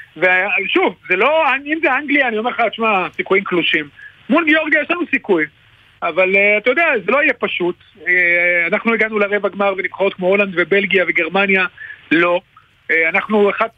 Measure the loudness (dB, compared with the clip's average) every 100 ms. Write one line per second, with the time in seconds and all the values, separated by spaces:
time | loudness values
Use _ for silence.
0 | -14 -2 2 2 0 -2 -2 0 0 -4
1 | -4 0 2 2 2 0 -4 -2 0 -2
2 | 0 0 0 -2 -4 -2 -4 -2 0 0
3 | -2 -6 -2 0 0 -2 0 -2 -4 -14
4 | -20 -12 0 0 4 2 2 0 0 -4
5 | -4 -4 0 0 -2 _ _ _ _ -8
6 | -4 0 2 2 2 2 2 2 2 0
7 | 0 0 0 -2 -4 -4 -4 -6 _ -10
8 | -2 0 2 2 2 0 0 -2 0 0
9 | 0 0 0 -2 -4 -2 -2 -2 -6 -2
10 | -2 0 0 0 0 -2 0 0 2 0
11 | 0 -2 -2 0 2 0 0 -6 -18 -12
12 | -2 2 2 0 -4 -20 _ _ -2 0
13 | 0 -2 0 2 2 0 -4